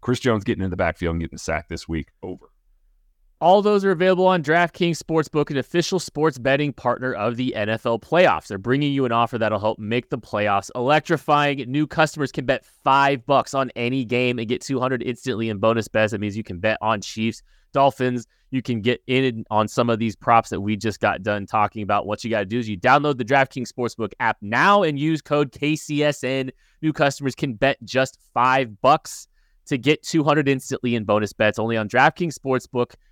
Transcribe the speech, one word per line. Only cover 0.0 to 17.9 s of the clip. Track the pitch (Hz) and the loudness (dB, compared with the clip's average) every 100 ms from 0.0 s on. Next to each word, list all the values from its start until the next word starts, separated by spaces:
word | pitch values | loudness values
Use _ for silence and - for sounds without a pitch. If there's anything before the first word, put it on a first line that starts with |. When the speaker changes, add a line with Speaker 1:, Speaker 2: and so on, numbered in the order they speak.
Speaker 1:
Chris | - 127 | -2 0
Jones | 127 110 | 2 0
getting | 107 98 | 0 -2
in | 95 | -2
the | 90 | -2
backfield | 87 - 85 | -2 -2 -2
and | 85 | -2
getting | 80 - | -4 -8
a | |
sack | - 78 - | -6 -6 -6
this | 82 - | -12 -6
week. | 80 78 _ | -8 -8 _
Over. | 95 90 _ _ _ _ _ _ _ _ _ _ | -14 -14 _ _ _ _ _ _ _ _ _ _
Speaker 2:
All | 160 202 | 4 4
those | 202 208 196 | 4 2 2
are | |
available | 170 185 180 185 | 2 4 4 4
on | 185 | 2
DraftKings | 143 170 175 - 175 160 | 2 2 2 0 -2 -2
Sportsbook, | - 160 151 156 147 | -2 -2 0 -2 0
an | 143 | -2
official | - 175 165 185 | -2 -2 0 -2
sports | - - 156 135 | -4 0 0 0
betting | 123 139 147 | 0 0 0
partner | - 127 120 127 | -2 -2 -2 -4
of | 101 107 120 | -2 -2 -2
the | 127 | -4
N | - 104 | -2 -2
F | 113 120 | -2 -2
L | 117 | -2
playoffs. | - 165 175 80 - | 0 4 4 2 -4
They're | 98 | -6
bringing | 107 135 147 | -2 0 0
you | 139 127 | 0 2
an | |
offer | 117 117 120 | 2 2 0
that'll | 110 104 | 0 0
help | 107 - | -2 -2
make | 107 120 123 | -4 -4 -4
the | 131 | -8
playoffs | - 107 104 101 - | -4 -2 0 0 -2
electrifying. | 127 123 151 - 160 - 147 147 143 120 | -4 0 0 2 -2 2 2 2 -2 -4
New | 143 151 | -2 0
customers | - 156 151 139 | 0 0 -2 -6
can | - | -4
bet | 127 131 - | -2 -2 -6
five | _ 135 135 139 143 | _ 2 4 4 0
bucks | - 139 - | 2 0 2
on | 135 127 - | -2 -4 -4
any | 120 135 | -2 -2
game | 113 120 123 123 | -2 0 0 -2
and | 110 | -4
get | 120 | -6
two | - 135 | -4 -2
hundred | 127 127 | -2 -2
instantly | - 120 131 107 113 | -4 -6 -6 -4 -4
in | 104 | 0
bonus | 110 113 104 | 2 2 0
bets. | 110 107 | 0 0
That | 104 | 0
means | 104 101 | -4 -6
you | |
can | 107 90 | -8 -4
bet | 107 110 | -4 -2
on | 107 110 | -2 -2
Chiefs, | - - 113 - _ _ _ | -4 -4 -4 -4 _ _ _
Dolphins. | 143 139 | 0 2